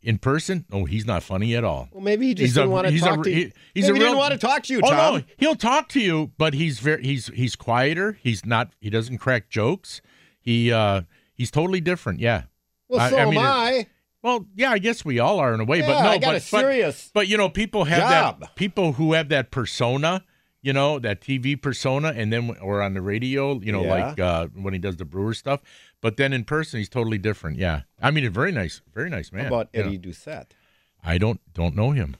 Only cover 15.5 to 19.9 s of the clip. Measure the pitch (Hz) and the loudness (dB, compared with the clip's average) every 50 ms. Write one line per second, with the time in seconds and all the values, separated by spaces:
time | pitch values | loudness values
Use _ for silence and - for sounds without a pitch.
15.5 | 113 110 113 117 147 175 - - - - - - 214 - - - - - 165 - | 2 0 0 0 2 2 4 4 4 4 6 4 4 4 2 2 0 0 -2 0
16.5 | - 214 233 269 277 254 202 156 135 - - - _ 208 202 190 208 214 202 185 | 0 2 2 4 2 2 2 0 -2 -6 -14 -4 _ 0 2 2 2 2 2 2
17.5 | 156 196 220 208 - 214 175 143 170 175 185 240 269 160 151 131 - - - - | 2 -2 -4 -2 0 0 2 4 4 4 6 6 6 4 4 2 -2 -6 -16 -20
18.5 | _ - 180 208 - - 185 160 135 117 160 160 160 160 160 139 151 139 127 - | _ -4 -4 -2 0 0 0 0 0 0 2 2 2 2 2 2 0 0 0 -2
19.5 | - 139 117 95 - - 127 120 | -4 -6 -4 -4 -2 -2 0 0